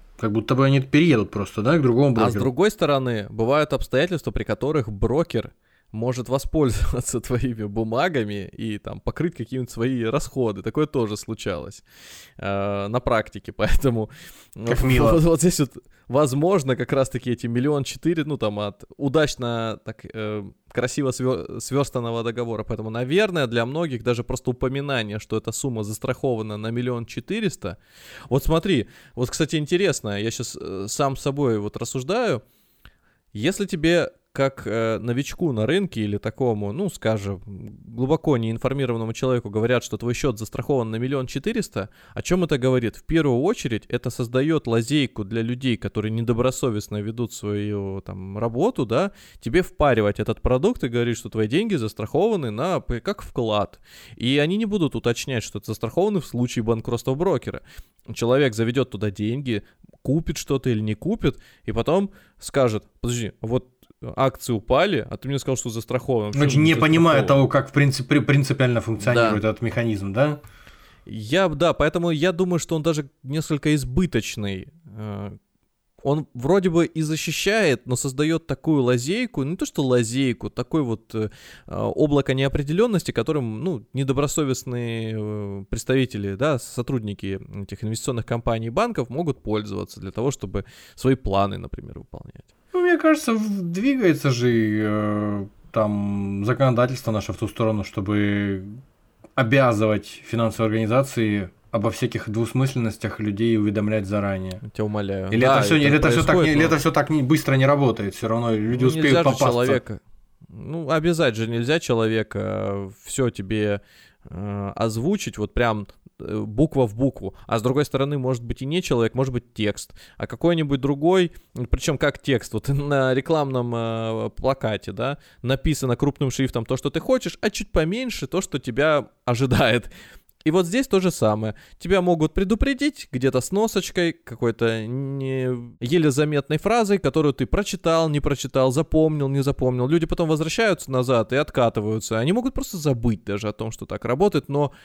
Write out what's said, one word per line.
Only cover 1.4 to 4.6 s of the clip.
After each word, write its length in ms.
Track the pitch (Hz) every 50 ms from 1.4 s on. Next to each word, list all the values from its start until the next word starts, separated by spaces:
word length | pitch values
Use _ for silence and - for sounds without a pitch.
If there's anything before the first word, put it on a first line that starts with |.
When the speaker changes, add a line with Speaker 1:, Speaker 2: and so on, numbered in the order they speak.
| 101 - - -
Speaker 1:
да, 160 | 104 127 160
к 40 | 170
другому 340 | 139 123 113 120 143 143 127
Speaker 2:
А 40 | 113
с 40 | 110
Speaker 1:
брокеру. 160 | 120 113 104
Speaker 2:
другой 320 | 123 131 123 131 190 220
стороны, 560 | 214 - 170 147 143 135 131 127 120 107 101 113
бывают 440 | 110 107 113 120 139 151 151 147 147
обстоятельства, 580 | 131 - - - 127 156 180 185 151 - -
при 120 | 107 - 107
которых 440 | - 107 -